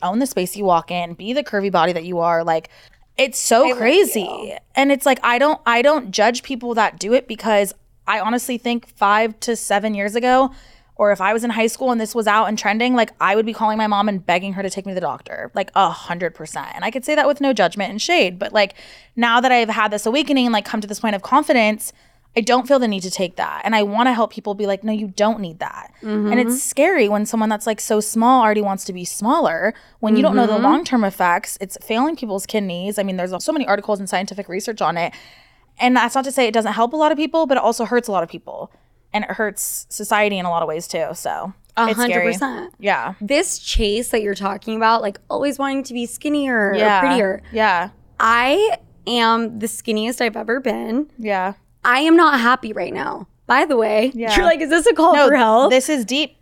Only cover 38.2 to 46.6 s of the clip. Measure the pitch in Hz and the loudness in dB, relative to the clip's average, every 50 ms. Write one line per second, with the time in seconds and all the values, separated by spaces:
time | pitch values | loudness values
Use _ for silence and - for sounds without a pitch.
38.2 | 165 - - 170 - - - - - - _ _ _ _ _ _ _ _ - 214 | -2 -4 -8 -16 -14 -14 -14 -14 -14 -14 _ _ _ _ _ _ _ _ -6 -6
39.2 | 208 - 190 - 220 208 202 - - - - - - - - - 208 - 214 208 | -4 -4 -4 -4 -4 -4 -4 -6 -8 -8 -8 -10 -12 -12 -12 -10 -4 0 2 2
40.2 | 214 208 202 185 175 175 170 170 165 151 156 165 175 - - 165 156 - 165 - | 2 2 0 -2 -4 -2 -2 -2 -2 -2 -4 -6 -8 -6 -6 -4 -4 -4 -6 -8
41.2 | - - 76 78 - 190 - _ _ _ - 226 233 220 214 226 240 240 175 175 | -6 -6 -6 -6 -8 -10 -12 _ _ _ -2 0 0 0 2 0 0 0 2 2
42.2 | 175 170 - 190 277 262 240 - 359 359 _ _ 196 202 180 135 117 151 190 - | 0 0 -2 -2 -4 -6 -6 -8 -12 -14 _ _ -2 0 0 0 -2 -6 -8 -8
43.2 | 208 208 285 311 381 - - - - - - - 226 202 208 226 240 - - 226 | -4 0 0 0 0 0 -4 -8 -8 -4 -2 0 0 0 -2 -2 -4 -2 -2 -2
44.2 | 214 202 196 190 202 196 196 190 - 220 220 220 220 220 233 226 220 202 202 - | -2 -2 -4 -4 -4 -6 -6 -6 -8 -8 -4 0 2 2 2 2 0 -4 -6 -8
45.2 | _ - - - 269 285 269 277 277 269 269 269 262 - 233 240 240 233 - - | _ -6 -4 -2 -2 -2 -2 -2 -4 -4 -4 -4 -6 -6 -8 -8 -8 -8 -10 -8
46.2 | - 302 294 294 277 262 247 220 | -6 -2 -2 -2 0 0 0 0